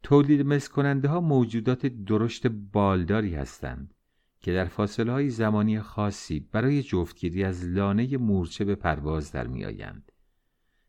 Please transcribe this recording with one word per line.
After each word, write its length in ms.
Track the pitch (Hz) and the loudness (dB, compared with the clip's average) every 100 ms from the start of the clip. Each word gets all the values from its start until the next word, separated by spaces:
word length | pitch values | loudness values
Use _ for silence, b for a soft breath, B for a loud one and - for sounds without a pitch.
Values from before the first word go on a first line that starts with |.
تولید 380 | - 143 143 147 | 4 6 6 4
مثل 300 | 139 143 139 | 4 0 -2
کننده 360 | - 139 139 139 | 0 0 2 0
ها 140 | 170 | 0
موجودات 640 | 165 135 113 113 110 127 131 | 2 2 2 0 0 0 -2
درشت 640 | 120 98 107 117 - 123 | -4 -2 0 0 0 -2
بالداری 880 | 107 101 104 98 95 87 107 104 78 | -2 -2 2 4 2 2 0 0 -4
هستند 580 | 67 - - 67 69 _ _ _ _ _ | -6 -8 -10 -10 -14 _ _ _ _ _
که 140 | - | -2
در 120 | 90 90 | -2 -2
فاصله 460 | - 104 - 117 | -2 -2 0 -2
های 180 | 131 143 | 0 -2
زمانی 500 | 113 110 107 107 107 | 0 2 2 2 0
خاصی 600 | 104 - 104 98 - 78 - | -4 -2 -2 -4 -6 -6 -4
برای 300 | 107 127 143 | 0 2 2
جفتگیری 640 | 127 92 82 - 90 90 | 0 0 0 -4 -4 0
از 220 | 95 90 90 | -2 -2 -2
لانهٔ 520 | 92 98 101 127 135 | 0 2 2 0 0
مورچه 480 | 113 98 85 - 101 | 2 2 0 -2 -2
به 100 | 98 | 0
پرواز 560 | 87 73 73 78 73 | 0 -2 -2 -4 -4
در 160 | - 60 | -8 -6
می 180 | 64 50 | -6 -8
آیند 460 | 50 50 - - _ _ _ _ _ _ _ | -10 -12 -16 -20 _ _ _ _ _ _ _